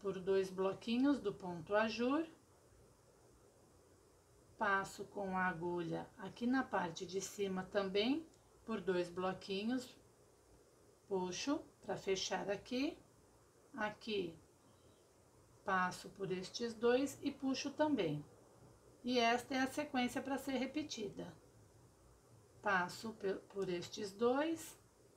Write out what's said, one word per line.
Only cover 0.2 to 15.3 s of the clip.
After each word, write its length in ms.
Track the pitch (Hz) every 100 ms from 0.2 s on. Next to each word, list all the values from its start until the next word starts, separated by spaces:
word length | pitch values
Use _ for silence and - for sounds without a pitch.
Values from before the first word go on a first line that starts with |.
| 180 190 190
bloquinhos 680 | 185 190 185 233 240 277 262
do 140 | 202
ponto 420 | - 185 175 160 208
ajur, 500 | 220 220 247 294 320 - - - - - - - - - - - - - - - - - - - - - - -
passo 480 | 208 196 190 -
com 320 | 196 202 196 185
a 80 |
agulha 640 | 185 165 175 175 165 165 165 -
aqui 300 | 190 - 240
na 160 | 262
parte 420 | 254 196 175 160
de 160 | 175 190
cima 420 | - - 196 185
também, 640 | 185 202 190 196 233 311 - - - -
por 160 | - 208
dois 300 | 175 180 175
bloquinhos, 840 | 185 185 185 - 196 220 254 - - - - - - - - - - - - -
puxo 540 | 190 180 180 277 311 - -
pra 140 | - 185
fechar 540 | - 190 - 185 180
aqui, 460 | 196 - 254 302 349 - - - - - - -
aqui 600 | 240 214 - 220 202 170 165 - - - - - - - - -